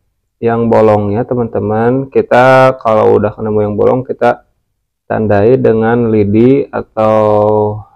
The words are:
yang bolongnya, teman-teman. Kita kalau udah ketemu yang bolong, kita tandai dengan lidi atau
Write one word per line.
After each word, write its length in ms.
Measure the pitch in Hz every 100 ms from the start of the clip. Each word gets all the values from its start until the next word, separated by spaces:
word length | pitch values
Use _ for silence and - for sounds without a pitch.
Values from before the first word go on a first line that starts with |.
| _ _ _ _
yang 320 | 117 117 117
bolongnya, 560 | 110 107 107 104 104 123
teman-teman. 800 | 123 113 - 101 107 117 131 135
Kita 720 | 117 - 120 131 131 131 131
kalau 400 | 113 110 107 107
udah 160 | 104 113
ketemu 320 | 110 107 104
yang 80 | 104
bolong, 320 | 104 127 123
kita 400 | - 120 - _ _ _ _ _ _ _
tandai 480 | 110 107 101 107 131
dengan 480 | 123 110 110 120 117
lidi 640 | 107 101 107 123 139 -
atau 1120 | 107 - - 110 110 107 104 104 107 107 107 -